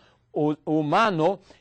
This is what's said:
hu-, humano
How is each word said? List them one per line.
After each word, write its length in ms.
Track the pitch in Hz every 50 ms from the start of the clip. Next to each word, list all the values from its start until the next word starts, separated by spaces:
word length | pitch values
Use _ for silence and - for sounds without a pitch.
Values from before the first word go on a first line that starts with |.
| _ _ _ _ _ _
hu-, 260 | - 165 147 151 151 - _
humano 760 | 170 156 156 151 147 160 196 226 214 190 156 156 180 202 190 - - - _